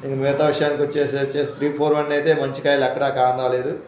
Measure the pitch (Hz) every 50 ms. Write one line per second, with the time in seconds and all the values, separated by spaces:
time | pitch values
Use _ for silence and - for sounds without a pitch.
0 | - 139 135 135 135 139 143 139 147 147 143 - 151 147 147 147 147 135 - 147
1 | 143 127 127 139 139 135 - 143 147 - - - 143 147 143 147 147 151 151 151
2 | 147 147 147 147 147 160 156 147 139 135 135 - - 143 143 139 135 127 - -
3 | 143 139 135 131 127 127 127 127 131 127 127 127 127 143 175 214 -